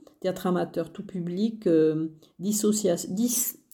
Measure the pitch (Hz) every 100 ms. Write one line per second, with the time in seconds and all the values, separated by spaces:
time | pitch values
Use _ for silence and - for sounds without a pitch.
0 | - _ 185 185 185 175 170 - 160 -
1 | - 185 170 175 226 214 180 160 156 156
2 | 160 - _ - 190 214 214 208 185 170
3 | - 185 240 - - - _